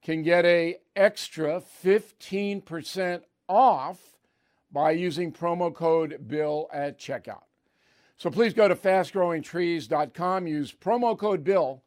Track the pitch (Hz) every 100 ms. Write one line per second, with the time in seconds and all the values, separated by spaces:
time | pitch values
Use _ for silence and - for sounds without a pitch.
0 | - 160 160 175 175 175 165 175 _ -
1 | 202 208 - - 151 170 - - 180 208
2 | 214 _ - 190 202 202 - 165 - 196
3 | 180 175 _ _ - 202 254 165 139 185
4 | _ _ _ _ _ _ _ 143 156 165
5 | 180 151 175 - 170 170 175 - 165 165
6 | 160 143 123 147 151 151 160 147 143 -
7 | - 131 - 101 _ _ _ _ _ _
8 | _ _ 175 156 226 208 208 180 196 190
9 | 170 196 180 165 143 170 175 170 113 151
10 | 147 - 180 190 175 151 143 - 185 240
11 | 240 220 208 190 147 190 143 131